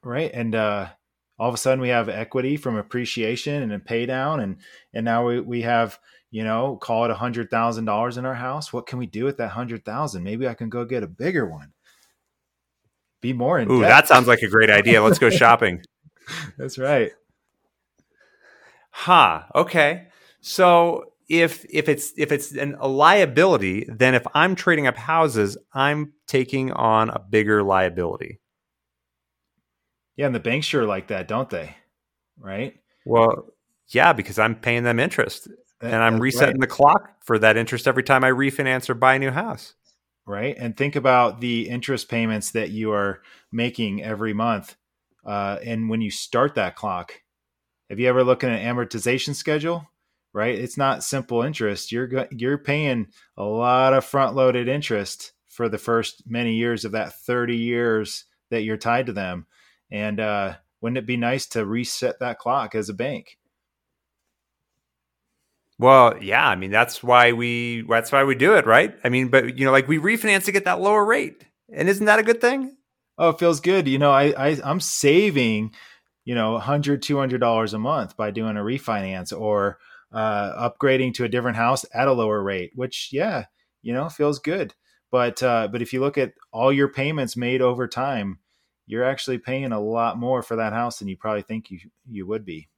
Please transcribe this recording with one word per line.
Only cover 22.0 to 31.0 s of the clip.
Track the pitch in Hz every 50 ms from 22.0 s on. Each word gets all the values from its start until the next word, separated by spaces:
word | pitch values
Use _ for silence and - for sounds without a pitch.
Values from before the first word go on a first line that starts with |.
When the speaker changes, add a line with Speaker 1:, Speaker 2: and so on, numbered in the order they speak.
| - - -
Speaker 2:
if | - 147 143
it's | 151 143 143 - 147
an, | 131 139 143 139 -
a | -
liability, | 139 135 135 147 160 190 208 190 151 123 139 175 196 175 123 101 95 92 101 113 -
then | 113 107 127 127 127
if | 120 - - -
I'm | 147 160 185 190
trading | 175 - - 170 151 147
up | 131 120
houses, | - 113 127 160 165 165 151 120 110 104 98 104 - _ _ _
I'm | 135 135 143 147 151 151 147 _ _ _ -
taking | - 135 131 120 - 135 131 131
on | - - 123 113 110 110 110 113
a | 117 -
bigger | 101 95 104 107 107 104 107 104 101
liability. | 98 95 92 95 90 85 87 87 85 - - - - - - _ _ _ _ _ _ _ _ _ _ _ _ _ _ _ _ _ _ _ _ _ _ _ _ _ _ _ _ _ _ _ _ _ _ _
Speaker 1:
Yeah, | - 135
and | 143 123
the | 113
banks | - 117 117 143 151
sure | - - 147 120
like | 107 101 95